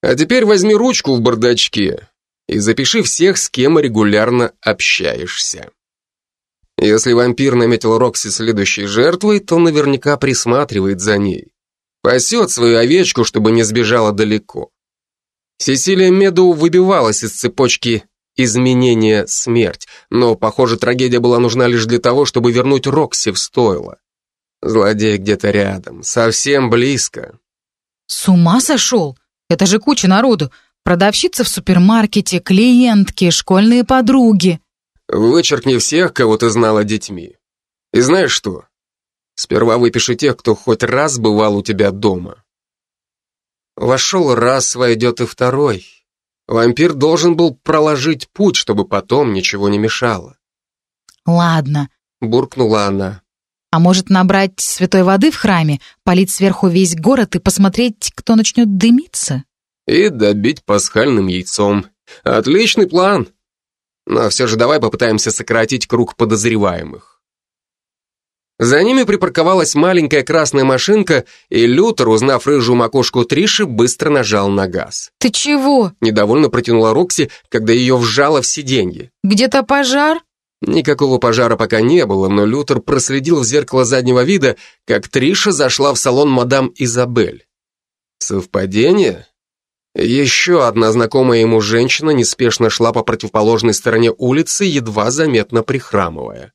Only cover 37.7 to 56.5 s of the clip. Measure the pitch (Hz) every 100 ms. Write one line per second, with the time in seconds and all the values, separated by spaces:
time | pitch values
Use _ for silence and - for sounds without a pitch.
37.7 | _ _ - 127 180 156 - 107 87 -
38.7 | _ _ _ _ _ _ - - - 113
39.7 | 113 120 117 - 120 147 - - 107 -
40.7 | 110 117 127 151 127 110 104 107 101 98
41.7 | 101 104 95 107 92 87 - _ _ _
42.7 | _ _ _ _ _ _ _ _ _ _
43.7 | - 120 127 - 190 156 117 120 131 123
44.7 | 123 123 113 120 120 120 - 127 135 143
45.7 | 98 - _ _ _ _ _ - 113 117
46.7 | 120 170 147 147 165 170 165 170 139 -
47.7 | 156 156 147 139 147 - - 202 - -
48.7 | 104 95 101 - 127 139 98 90 101 101
49.7 | 104 110 - 120 104 65 _ _ _ _
50.7 | _ _ _ _ _ - 170 170 165 139
51.7 | 147 139 _ _ _ 113 120 127 - 117
52.7 | 107 101 98 95 98 _ _ _ _ _
53.7 | 160 175 185 185 190 185 196 196 - -
54.7 | - 185 196 180 190 294 - 220 185 156
55.7 | 147 - _ - 180 190 - 196